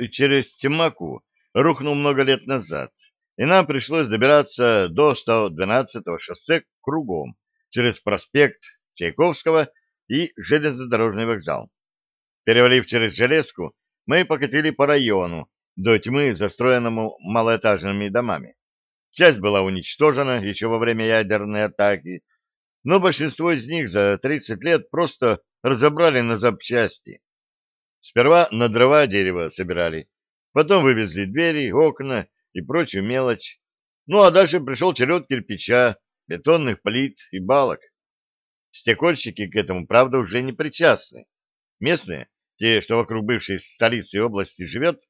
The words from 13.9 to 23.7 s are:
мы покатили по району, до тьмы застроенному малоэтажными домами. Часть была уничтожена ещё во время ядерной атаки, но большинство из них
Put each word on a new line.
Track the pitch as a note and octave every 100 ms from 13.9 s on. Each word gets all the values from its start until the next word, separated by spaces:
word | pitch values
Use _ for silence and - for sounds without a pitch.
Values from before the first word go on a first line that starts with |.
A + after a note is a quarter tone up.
| _
мы | - D#3+ F3+
покатили | D3+ C3+ D#3 D#3
по | C3+ C#3+
району, | D3 A#2+ G2 F2 E2 - _ _ -
до | F#2+ A2
тьмы | - C3+ C#3+
застроенному | F2+ G2+ - B2 B2 A#2 A2+ A2 -
малоэтажными | F2+ A2+ A2+ A2+ A2+ G2 F#2+ G2+ G#2
домами. | A2+ A#2+ D#2+ A1+ _ _ _ _ _ _
Часть | - F3 A2+
была | G#2 G2+
уничтожена | F#2+ F#2 - - D3+ C3+ C#3 B2
ещё | G2+ - A#2
во | A2+
время | A#2 A2+ A2+
ядерной | A2+ G2+ G#2+ G#2 G#2
атаки, | G#2 - G#2 G2 E2 F2 _ _ _ _ _ _
но | B2+ F#3+
большинство | F3+ C#3+ D3+ B2 E3+
из | D3+
них | A#2